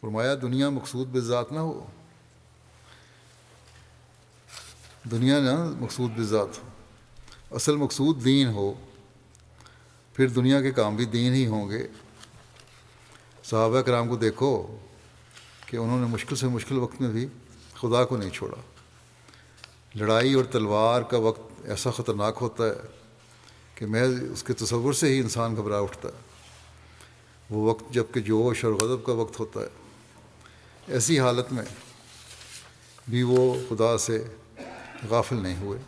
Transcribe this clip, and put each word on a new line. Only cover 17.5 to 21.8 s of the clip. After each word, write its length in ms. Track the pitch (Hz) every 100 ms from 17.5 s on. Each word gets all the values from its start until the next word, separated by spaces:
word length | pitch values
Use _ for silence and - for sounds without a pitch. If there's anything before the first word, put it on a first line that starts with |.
| - -
خدا 320 | - 120 120 123
کو 120 | 123
نہیں 120 | 98
چھوڑا۔ 320 | - 101 - - - - - - _ - - - - - - _ 104
لڑائی 380 | 104 110 131
اور 100 | 135
تلوار 580 | 127 123 107 104 110 120
کا 160 | 113 123
وقت 240 | 113 110 - -
ایسا 280 | - 104